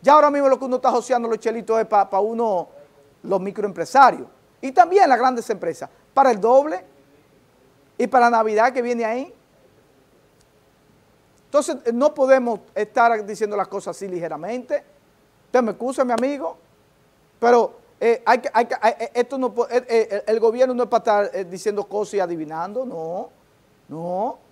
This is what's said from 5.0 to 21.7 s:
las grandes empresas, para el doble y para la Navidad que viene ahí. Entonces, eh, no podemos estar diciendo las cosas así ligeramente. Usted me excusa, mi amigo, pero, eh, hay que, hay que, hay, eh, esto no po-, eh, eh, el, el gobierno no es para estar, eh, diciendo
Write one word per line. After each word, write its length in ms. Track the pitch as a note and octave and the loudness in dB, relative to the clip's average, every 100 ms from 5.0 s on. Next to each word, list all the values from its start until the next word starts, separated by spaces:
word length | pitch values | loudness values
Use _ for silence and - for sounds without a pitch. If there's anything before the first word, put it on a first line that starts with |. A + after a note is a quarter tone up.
| F4 | 4
las 100 | A#3+ | 4
grandes 320 | B3+ B3 - | 2 -2 -6
empresas, 400 | G3+ E3 D#3+ C#3 _ _ | -6 -6 -8 -12 _ _
para 160 | - C4+ | 2 4
el 120 | A3 | 4
doble 420 | G#3+ C4 C#4+ F4+ - _ _ _ _ _ _ _ _ _ _ _ | 4 4 4 -4 -12 _ _ _ _ _ _ _ _ _ _ _
y 80 | A3+ | 0
para 240 | C4 A#3+ | 4 4
la 80 | A#3 | 2
Navidad 360 | A3 G#3 A#3 | 0 2 2
que 80 | C4 | 0
viene 240 | A#3+ A#3+ A3+ | -4 -4 -4
ahí. 280 | A#3+ D4+ A#4 _ _ _ _ _ _ _ _ _ _ _ _ _ _ _ _ _ _ _ _ _ | -4 -8 -14 _ _ _ _ _ _ _ _ _ _ _ _ _ _ _ _ _ _ _ _ _
Entonces, 320 | C#4+ D4 C4+ A#3+ | -2 -2 -4 -4
eh, 80 | |
no 200 | A#3 D4 | 0 0
podemos 460 | D4 C4 C4+ A#3+ G#3+ - - | 2 4 4 2 -6 -8 -8
estar 500 | G#3+ B3+ A#3 A3+ G3+ | -6 2 2 2 -6
diciendo 300 | G#3+ G#3+ G#3 | -6 -6 -4
las 140 | F#3 | -6
cosas 260 | G3 G3 E3+ | -6 -10 -12
así 120 | G3 | -8
ligeramente. 760 | F3+ E3 D3+ E3+ B3 B3 D4 - _ _ _ _ _ _ | -8 -8 -10 -10 -10 -6 -6 -6 _ _ _ _ _ _
Usted 160 | B3 | -2
me 80 | A#3+ | 0
excusa, 320 | F3+ A#3 C4+ | -4 -8 -4
mi 80 | C4 | -2
amigo, 460 | A3+ B3+ C#4+ C#4 - _ _ _ _ _ _ _ _ | 0 -2 -4 -8 -12 _ _ _ _ _ _ _ _
pero, 400 | A#3 A#3+ G#3+ - _ _ | 2 4 2 -4 _ _
eh, 220 | A3 A#3 - | 0 0 2
hay 140 | A#3+ | 2
que, 100 | C4 | 2
hay 120 | A3 A#3+ | -2 -2
que, 100 | B3+ | 0
hay, 140 | G#3+ A#3 | 0 0
eh, 120 | A3+ | -6
esto 240 | A#3+ A#3+ C4+ | -2 -2 -2
no 160 | B3+ | -4
po-, 140 | G#3 A#3 | -2 -2
eh, 160 | A#3 B3 | -2 0
eh, 360 | A3+ A3 G3 G#3 | 0 0 -4 -2
el, 80 | A3 | 2
el 40 | |
gobierno 360 | A3+ A3+ B3+ B3 | 2 2 0 2
no 80 | |
es 60 | A#3+ | 0
para 100 | A#3 | 0
estar, 360 | A3 G#3 G3+ F#3 | 2 0 0 -4
eh, 100 | F#3 | -8
diciendo 420 | F3+ A3 | -6 -6